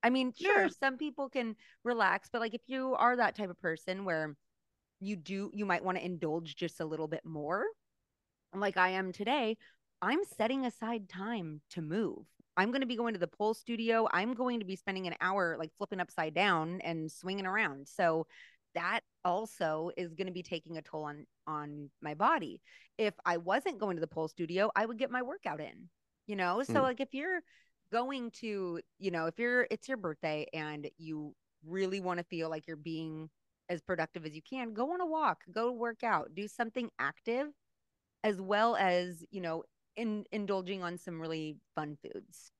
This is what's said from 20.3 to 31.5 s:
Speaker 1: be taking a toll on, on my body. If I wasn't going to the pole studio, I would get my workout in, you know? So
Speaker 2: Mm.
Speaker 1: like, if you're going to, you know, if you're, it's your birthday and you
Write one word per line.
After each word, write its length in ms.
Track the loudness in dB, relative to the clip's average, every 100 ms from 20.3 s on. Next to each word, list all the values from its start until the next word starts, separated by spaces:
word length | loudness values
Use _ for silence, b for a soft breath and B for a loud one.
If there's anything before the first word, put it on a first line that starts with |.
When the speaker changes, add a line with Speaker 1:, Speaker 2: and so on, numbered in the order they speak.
Speaker 1:
be 120 | -6
taking 340 | -6 -6 -6 -10
a 40 |
toll 240 | -8 -8 -6
on, 200 | -10 -16 _ -6
on 420 | -6 -4 -8 -12 _
my 120 | -8 2
body. 460 | 4 4 0 -10 B B B 0
If 160 | 0 2 0
I 120 | 0
wasn't 420 | 2 2 2 -2
going 160 | -2 0
to 60 |
the 60 | -2
pole 200 | -2 -4
studio, 420 | -4 -2 2 4 4
I 100 | 0
would 120 | 0
get 100 | -2
my 120 | -2
workout 400 | -4 -6 -6 -6
in, 280 | -8 -12 -20 _ _ _ -8
you 80 | 0
know? 260 | 2 2
So 120 | 2 4
Speaker 2:
Mm. 60 |
Speaker 1:
like, 160 | 4 2
if 140 | -4
you're 280 | -4 -2 -2 -4 b b _ _
going 380 | -2 0 -4 -6
to, 500 | -6 -6 -4 -4 -6 -10 _
you 120 | -2
know, 140 | 0 -2
if 120 | 0
you're, 280 | 2 4 2
it's 160 | 0 -4
your 100 | -4
birthday 500 | -2 -2 -2 -2 -4
and 360 | -4 -6 -6 -8 _
you 360 | -8 -8 -8 -14 _